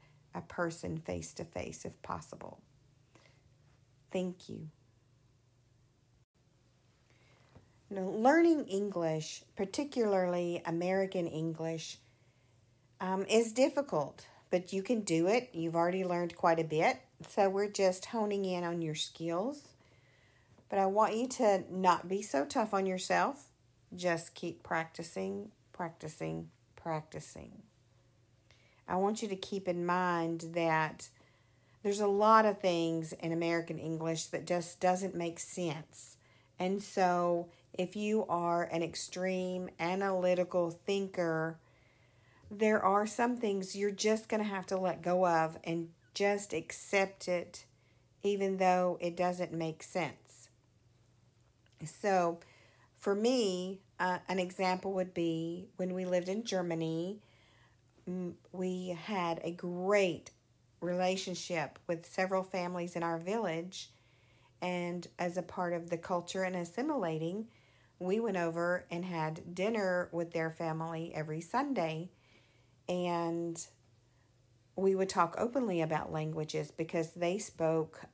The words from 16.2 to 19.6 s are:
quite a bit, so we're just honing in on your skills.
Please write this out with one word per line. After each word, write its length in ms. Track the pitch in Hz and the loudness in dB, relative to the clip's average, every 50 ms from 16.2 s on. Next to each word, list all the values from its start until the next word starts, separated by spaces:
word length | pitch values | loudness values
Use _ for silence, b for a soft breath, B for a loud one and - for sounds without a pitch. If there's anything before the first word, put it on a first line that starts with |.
| 175 170 - | -2 -2 -2
quite 240 | - - 170 165 165 | 2 4 4 4 4
a 40 | 160 | 2
bit, 340 | 156 151 156 175 247 262 - - _ _ - - - | 2 2 4 4 4 2 0 -6 _ _ -12 -10 -2
so 200 | - 220 196 190 | 2 4 4 4
we're 200 | 190 196 208 208 | 4 2 0 0
just 380 | 208 - 196 185 185 190 - | 2 2 4 4 4 2 -2
honing 380 | - 240 226 208 208 202 202 190 | -4 -2 -2 0 0 0 0 0
in 180 | 185 180 175 175 | -2 -2 -2 -2
on 160 | 170 170 170 | -2 -2 -2
your 140 | 165 156 151 | -2 -2 -2
skills. 800 | 156 - - - - 165 170 170 180 208 269 302 285 | -4 -4 -6 -6 -6 -4 -2 0 0 -2 -2 -4 -6